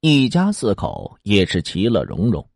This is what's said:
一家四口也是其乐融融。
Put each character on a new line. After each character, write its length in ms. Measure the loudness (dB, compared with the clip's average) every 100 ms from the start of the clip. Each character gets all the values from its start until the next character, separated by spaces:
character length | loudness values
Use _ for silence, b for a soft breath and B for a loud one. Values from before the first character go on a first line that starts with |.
一 280 | 4 4 4
家 220 | 2 0
四 240 | 0 -2 -2
口 420 | -4 -8 -14 -14
也 200 | 0 2
是 160 | 2 -2
其 280 | -4 -2 0
乐 160 | 0
融 260 | -2 -2 -2
融。 180 | -2 -6